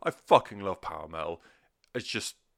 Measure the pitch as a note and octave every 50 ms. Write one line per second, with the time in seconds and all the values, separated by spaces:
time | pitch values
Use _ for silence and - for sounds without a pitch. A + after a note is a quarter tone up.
0 | - E3 - - - - - B2+ - - A2 G2+ G2+ G2 F#2 - - - E2 D#2
1 | D#2 D#2 D#2+ D#2+ D#2 D#2+ E2+ - - - - - _ _ _ _ _ _ - -
2 | - - - A2 - - - _ _ _ _